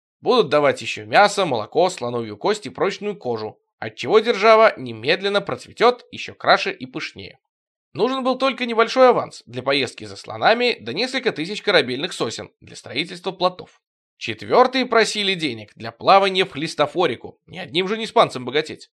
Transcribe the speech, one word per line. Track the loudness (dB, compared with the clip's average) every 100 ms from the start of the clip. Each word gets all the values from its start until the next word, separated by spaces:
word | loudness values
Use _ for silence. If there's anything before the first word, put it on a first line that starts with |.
| _ _
будут | 2 2 2
давать | 2 2 0
ещё | -6 -10
мясо, | 2 4 4 2
молоко, | -2 -2 -2 2 2
слоновью | 0 -6 -6 -6 -4
кость | -4 -4 -6
и |
прочную | -4 -4 -4 -8 -8
кожу, | -6 -6 -8 -12 _ _
отчего | -12 -8 2 2
держава | 2 2 6 6 6 2
немедленно | -8 -6 -2 -2 0 -2
процветёт | -2 -8 -10 2 2 2 _
ещё | -14 -14
краше | -2 2 2 2
и | -8 -12
пышнее. | -12 -12 -14 -18 -20 _ _ _ _ _
Нужен | -2 -2 0
был | -2 0
только | -2 -2 -2
небольшой | 0 2 6 6
аванс | 6 -2 -10 -12
для | -6
поездки | 0 0 0 -6
за | -16
слонами | -14 -14 0 2 2 0 -2
да | -6
несколько | -6 -4 -2 -4
тысяч | -4 -6 -4
корабельных | 2 2 2 -4 -6
сосен | -4 -6 -6 -14 _
для | -20 -20
строительства | -8 -8 -8 -8 -10
плотов. | -2 -2 -4 -14 _ _ _ _ _
Четвёртые | -10 -10 2 4 4 2 0
просили | 2 0 0 -2
денег | -2 -4 -6 -14
для | -14 -14
плавания | -2 4 6 4 0
в | -2
Хлистофорику, | -4 -6 -2 -2 0 -2 -2 -10 -20 _
ни | -16
одним | -6 -4 -2
же | -4
не |
испанцам | 0 2 2 0
богатеть. | -4 -4 -4 -10 -18